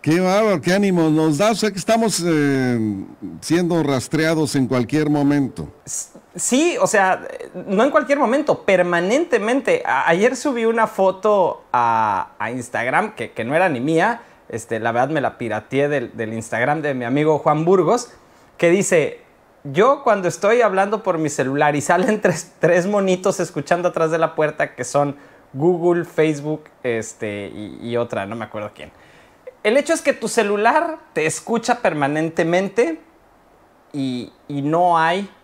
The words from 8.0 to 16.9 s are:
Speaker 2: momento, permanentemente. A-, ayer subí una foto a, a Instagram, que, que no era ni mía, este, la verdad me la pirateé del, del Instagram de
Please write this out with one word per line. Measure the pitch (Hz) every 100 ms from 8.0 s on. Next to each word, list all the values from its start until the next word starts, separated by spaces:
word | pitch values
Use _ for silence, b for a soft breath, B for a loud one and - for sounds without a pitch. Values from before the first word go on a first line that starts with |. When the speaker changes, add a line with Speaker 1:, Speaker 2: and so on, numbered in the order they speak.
| 254 285
Speaker 2:
momento, | 247 262 - 262
permanentemente. | - 190 180 175 180 254 339 233 208 262 233 175
A-, | - 131 151
ayer | 170 226 262
subí | 302 233
una | 226 226 220
foto | - 190 185 214 208 175 - -
a, | 123 117 113 107 98 - -
a | 107
Instagram, | 127 117 110 120 147 208
que, | - 110
que | -
no | 113
era | 151 185
ni | 135
mía, | 135 160 196 233 B B _
este, | 113 - 113
la | 113
verdad | 117 135
me | 156
la | 123 -
pirateé | - 107 - 131 143
del, | 147 117 110
del | 110
Instagram | 113 110 113 127 151
de | 147